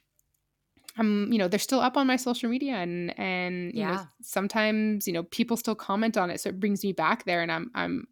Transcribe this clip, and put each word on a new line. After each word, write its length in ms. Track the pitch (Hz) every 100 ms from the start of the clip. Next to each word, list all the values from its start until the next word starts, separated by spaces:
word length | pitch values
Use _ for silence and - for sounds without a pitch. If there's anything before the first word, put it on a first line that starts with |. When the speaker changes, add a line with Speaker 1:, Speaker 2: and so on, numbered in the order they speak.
| _ _ _ _ _ _ _ _ - -
Speaker 1:
I'm, 340 | 220 208 202
you 60 | 233
know, 100 | 180
they're 100 | 202
still 220 | - 262
up 160 | 247 269
on 100 | 269
my 100 | 254
social 340 | 254 240 233
media 240 | 247 285
and, 440 | 226 175 175 175 -
and, 540 | 196 180 180 180 175
you 100 | -
know, 100 | 196
Speaker 2:
Yeah. 120 | 190 175 _
Speaker 1:
sometimes, 880 | - - 202 220 214 214 214 208 196
you 80 |
know, 80 | 165
people 340 | 170 - 240 233
still 180 | -
comment 440 | 214 - 202 226 220
on 120 | 180
it. 80 | 180
So 120 | 208
it 100 | 190
brings 240 | 208 196
me 80 | 202
back 320 | 170 156 226
there 160 | - 175
and 100 | 170
I'm, 200 | 165 170
I'm, 300 | - 175 170 -